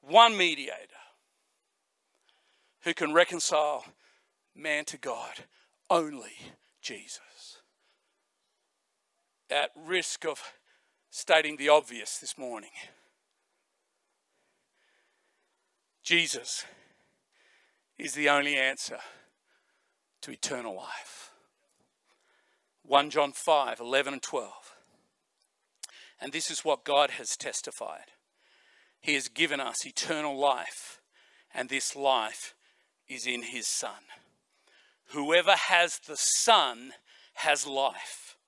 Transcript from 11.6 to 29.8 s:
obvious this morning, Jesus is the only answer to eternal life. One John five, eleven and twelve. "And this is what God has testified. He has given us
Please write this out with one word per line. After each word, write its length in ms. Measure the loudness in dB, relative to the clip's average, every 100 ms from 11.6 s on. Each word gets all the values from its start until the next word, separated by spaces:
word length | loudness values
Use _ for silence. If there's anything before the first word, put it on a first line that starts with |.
| 6
obvious 500 | 6 6 -12 -10 -10
this 180 | -10 -10
morning, 340 | -10 -10 -12 -18 -20 _ _ _ _ _ _ _ _ _ _ _ _ _ _ _ _ _ _ _ _ _ _ _ _ _ _ _ _ _ _ _
Jesus 600 | 2 4 4 -2 -6 -10 -10 -20 _ _ _ _ _ _ _ _ _ _ _ _
is 160 | -8
the 140 | 0 4
only 280 | 4 4 2
answer 420 | 0 -2 -8 -10 -14 -20 _ _ _ _ _ _ _ _ _ _
to 100 | -18
eternal 420 | -8 -6 -6 -8
life. 560 | -12 -12 -14 -16 -20 -20 _ _ _ _ _ _ _ _ _ _ _ _ _ _ _
One 280 | 2 4 4
John 200 | 0 0
five, 480 | -2 2 2 2 -4
eleven 360 | 0 0 0
and 80 | -6
twelve. 520 | -6 -6 -6 -16 -20 -20 _ _ _ _ _ _ _ _ _ _ -20 -20 -20 _
"And 120 | -8
this 180 | -6 -6
is 140 | -4
what 200 | 0 -2
God 260 | 2 4 4
has 260 | 0 -8 -8
testified. 680 | -6 -8 -10 -10 -12 -12 -18 _ _ _ _ _ _ _ _ _
He 120 | -2
has 140 | -2 -2
given 320 | -2 0 0
us 260 | -4 -6